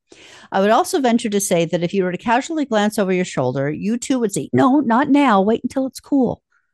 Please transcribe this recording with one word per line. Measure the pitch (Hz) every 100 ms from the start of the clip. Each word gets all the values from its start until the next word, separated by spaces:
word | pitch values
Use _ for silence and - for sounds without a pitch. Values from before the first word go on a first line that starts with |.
| _ - - - -
I | 196
would | 202
also | 233 359 349
venture | 254 233 226
to | 202
say | - 175 165
that | 170
if | 170
you | 196
were | 185
to | 175
casually | 233 233 269 320
glance | 277 214 208 214
over | 190
your | 185 180
shoulder, | - 127 135 143
you | 156 185 240
too | - 262
would | 233
see, | 160 -
'No, | - 269 277
not | 226 233 294
now. | 285 269 196
Wait | 196 233
until | 254 269 262
it's | -
cool.' | - 285 240 - _ _ _